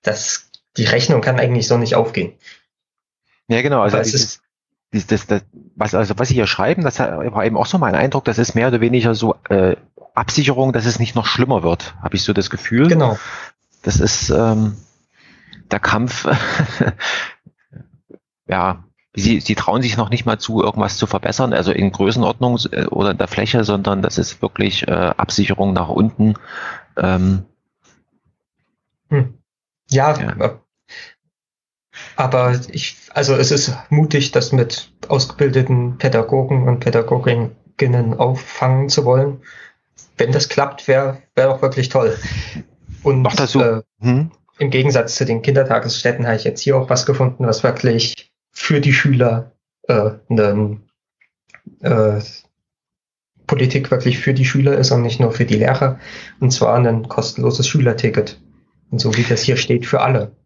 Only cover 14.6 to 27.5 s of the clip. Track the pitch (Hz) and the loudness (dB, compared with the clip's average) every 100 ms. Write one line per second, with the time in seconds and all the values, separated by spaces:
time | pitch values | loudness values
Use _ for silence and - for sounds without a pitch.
14.6 | 110 104 - _ _ _ _ _ - - | -2 -4 -16 _ _ _ _ _ -20 -20
15.6 | _ 101 - 107 123 - - - - - | _ -4 -2 -2 -2 -4 -2 -2 -2 -2
16.6 | 143 - - - - - - - _ _ | -4 2 0 2 -6 -6 -8 -14 _ _
17.6 | _ - - _ _ - _ _ - 92 | _ -20 -20 _ _ -20 _ _ -4 -2
18.6 | 92 87 - _ _ - 104 107 - 107 | -2 -4 -12 _ _ -2 2 2 0 -2
19.6 | - 113 123 107 104 120 117 107 - 113 | 0 0 0 -2 -2 -2 -2 -4 -2 0
20.6 | 107 107 104 - 107 101 - 110 131 - | 0 0 -4 -2 -2 -2 -2 -2 0 0
21.6 | 87 - 98 - 98 117 - - 123 120 | 0 0 0 2 0 2 0 0 0 0
22.6 | - - - - 101 87 95 - 110 123 | -2 -4 -4 -2 -2 0 -4 -2 0 0
23.6 | 104 101 98 98 95 - - - - - | 0 0 0 -2 -2 -2 -4 -4 -6 -2
24.6 | 101 95 - 85 90 - - - 101 98 | -2 -2 -2 0 0 -2 -2 -2 0 0
25.6 | 98 90 80 - 110 - 107 107 - - | 0 0 -2 0 0 2 0 0 -8 -14
26.6 | - - - - 92 92 92 95 98 | -14 -14 -10 -4 0 2 2 0 -4